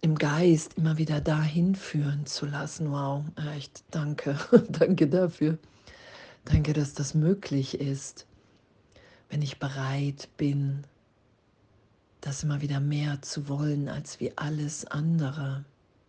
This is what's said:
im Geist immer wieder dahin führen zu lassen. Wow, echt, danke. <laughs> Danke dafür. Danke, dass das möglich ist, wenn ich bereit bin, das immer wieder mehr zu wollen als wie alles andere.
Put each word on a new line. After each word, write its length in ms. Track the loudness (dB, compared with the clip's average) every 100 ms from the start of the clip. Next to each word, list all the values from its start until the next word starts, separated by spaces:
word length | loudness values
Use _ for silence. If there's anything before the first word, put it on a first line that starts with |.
im 160 | 0 2
Geist 580 | 2 4 6 6 4
immer 240 | 0 2 2
wieder 220 | 0 0
dahin 540 | 2 2 2 2 2
führen 520 | 2 -2 -2 0 -2 -4
zu 200 | -6 -6
lassen. 440 | -6 -6 -6 -4
Wow, 340 | -2 -2 -4 -6 -6 -8 -8
echt, 280 | -12 -16 -8
danke. 480 | -4 -4 -4 -2 -4 6
<laughs> 180 | 6 6
Danke 380 | 2 4 4 4
dafür. 500 | 4 2 0 0 -2 -6 _ -20 -20 -20 -20 -20 -16 2
Danke, 260 | 2 4
dass 220 | 0 -2
das 200 | -2 -2
möglich 640 | 2 2 2 0 -2 -2 -4
ist, 480 | -4 -4 -8 -16 -20 -20 _ _ _ _ _ -20 -20 -20 -6
wenn 140 | -2
ich 160 | -2 -4
bereit 720 | -6 -4 -4 -2 -2 -4 -10 -2
bin, 460 | 0 2 0 -2 -8 _ _ _ _ _ _ _ _ _ _ _ _ _
das 200 | -10 -4
immer 200 | -2 -2
wieder 180 | -2 0
mehr 400 | 0 0 -2 -4
zu 280 | -6 -8 -4
wollen 400 | -2 0 0 -2
als 320 | -6 -10 -8
wie 160 | -8 -4
alles 480 | -4 -2 -4 -6 -8
andere. 800 | -4 0 2 0 -2 -4 -6 -8 _ _ _